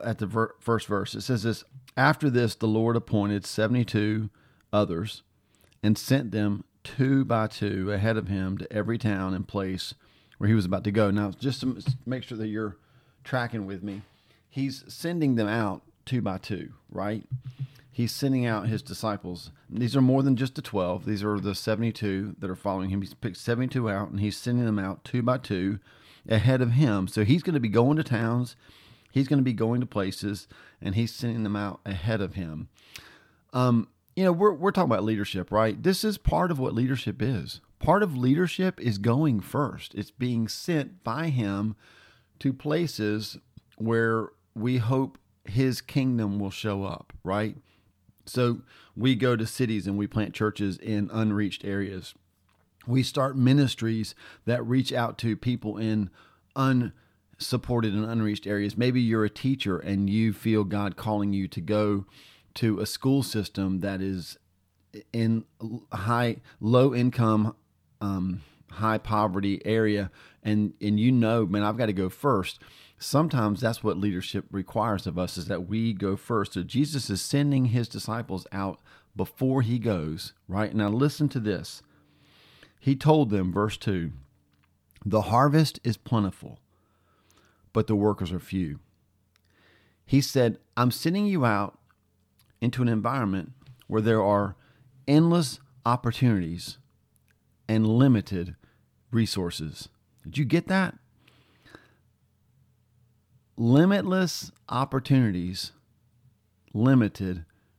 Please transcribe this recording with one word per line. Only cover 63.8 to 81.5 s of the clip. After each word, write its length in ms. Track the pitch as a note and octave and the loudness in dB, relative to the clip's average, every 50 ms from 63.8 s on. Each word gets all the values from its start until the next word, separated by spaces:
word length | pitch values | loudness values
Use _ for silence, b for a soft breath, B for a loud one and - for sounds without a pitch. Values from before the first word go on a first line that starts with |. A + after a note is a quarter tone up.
that 220 | E2+ G2+ G2 F#2 | -2 -4 -4 -4
is 360 | F#2+ G2 F#2+ F#2 D#2+ - - _ _ _ _ _ _ _ _ _ _ _ - G#2+ - _ - | -4 -4 -4 -6 -8 -10 -16 _ _ _ _ _ _ _ _ _ _ _ -20 -20 -18 _ -2
in 300 | A2+ A2+ A2+ A2+ A2+ A2 _ _ _ | 0 2 2 2 0 -2 _ _ _
l-, 240 | A2 A2 A2 B2 - _ | -12 -10 -10 -12 -12 _
high, 440 | - - F#2+ A2+ A#2+ A#2+ A#2+ A#2 A2+ - B B B B | -10 -4 -2 0 0 2 0 0 -2 -4 B B B B
low 340 | - A2 A#2+ B2+ C3 C#3 B2 | 0 4 6 6 6 6 4
income, 640 | A#2+ A#2+ B2+ - - A#2 A2 A2 G#2+ G#2+ A2 - _ _ _ _ _ _ _ _ _ | 2 2 2 2 2 2 4 4 4 2 0 -2 _ _ _ _ _ _ _ _ _
um, 400 | G#2 G2+ G2 F#2 F#2 F#2+ F2+ F#2 D2+ b b b _ _ | -6 -4 -2 -2 -2 -4 -4 -6 -10 b b b _ _
high 280 | - - A2 A2 A2 G#2+ | -8 -4 -2 0 0 -2
poverty 640 | - - A2 G#2 G#2+ G#2+ F2+ G2 G2 G2+ G2 - - | -2 -2 0 0 0 0 0 0 0 0 -2 -2 -2
area. 460 | - A2 A2+ A2 G#2+ G#2 G2+ G2 F#2 B B B B B B | 0 2 2 2 2 2 0 -2 -4 B B B B B B
And, 320 | _ G#2+ G#2+ G#2+ G#2+ G2+ - _ | _ 0 2 2 2 0 -2 _
and 220 | - G#2 G#2+ G#2 | -2 0 2 4
you 100 | A2 B2 | 4 4
know, 360 | C3 B2 A2+ A2 A#2 A#2 A2 | 4 4 4 4 2 2 2
"Man, 160 | F2 F#2+ G#2 | 0 0 0
I've 160 | G#2 G#2 G#2+ A2+ | 0 0 0 0
gotta 160 | B2 G#2+ G2 | 0 0 0
go 160 | F#2 F#2+ F#2 | 0 -2 -2
first." 500 | - - - C#3+ B2 G2 F2+ - - - B B B B B B B B | -4 -2 0 2 2 2 0 -2 -8 -12 B B B B B B B B
Sometimes 640 | - - - C#3 D#3+ D#3+ - B2+ G#2+ G#2+ G#2 - | -8 0 2 2 2 4 2 0 2 0 0 0
that's 200 | B2+ A2+ A2+ - | -2 -2 -2 0
what 140 | - G#2+ F#2 | -2 -2 0
leadership 480 | F#2 G2 G#2 F#2 F2+ F#2 - - G2+ - - | 0 0 -2 -2 -2 -6 -6 -6 -8 -8 -6
requires 560 | - G2 F#2 - - A2+ G#2+ A#2 G#2 F#2 - | -8 -8 -8 -4 -2 -2 0 0 -2 -2 -4
of 120 | F#2 D#2+ F2 | -6 -4 -4
us, 200 | F2+ F2 - F#2 | -4 -4 -6 -8
is 80 | D#2+ | -6
that 200 | - G2 E2+ F2+ | -6 -6 -6 -4
we 280 | F2 G#2 A2+ A2+ A#2 G#2+ | -4 -4 -2 -2 -2 -2
go 220 | F#2 G2+ G2 G2 | -2 -2 -4 -4
first. 360 | G2 - - A#2+ G#2+ G2 - | -4 -4 -2 -2 -2 -2 -2
So 100 | - F#2+ | -4 -6
Jesus 460 | F2 - - A#2 D3+ C#3+ D#3 C3+ - - | -6 -2 0 -2 0 0 -2 -6 -4 -4
is 140 | G2+ F2+ | -4 -4
sending 440 | - - - C#3+ C#3+ D3 C#3 C3+ B2+ | -4 -2 0 0 2 2 2 2 2
his 220 | B2 A2 B2 A#2 - | 2 2 0 -2 -2
disciples 580 | - A2 - - A2 A#2 A2+ - F#2+ F#2 E2 - | -6 -10 -8 -6 -6 -6 -6 -6 -8 -8 -8 -8
out 280 | - G2 G2 F#2+ E2+ - b b b b b b b | -8 -6 -6 -6 -8 -10 b b b b b b b
before 460 | - G#2+ - - - C3+ C3 C3 C3+ | -6 -6 -6 -4 -2 0 0 2 2
he 160 | B2 A2 B2 B2 | 2 2 0 0
goes, 560 | G#2+ A#2 G2+ F2 D2+ D#2 D#2+ E2+ - - - _ _ | 0 0 -2 0 -2 -4 -6 -8 -10 -14 -16 _ _
right? 280 | - F2+ G2+ G#2+ - - | -6 -4 -4 -4 -2 0
Now 160 | G#2+ G#2 G2+ | 0 0 0
listen 400 | G#2 A#2+ C#3 D3+ D3 - D3+ C#3 | 2 2 2 0 2 0 -2 -2
to 100 | - C3 | -2 -2
this. 420 | A2 G#2+ | -2 -2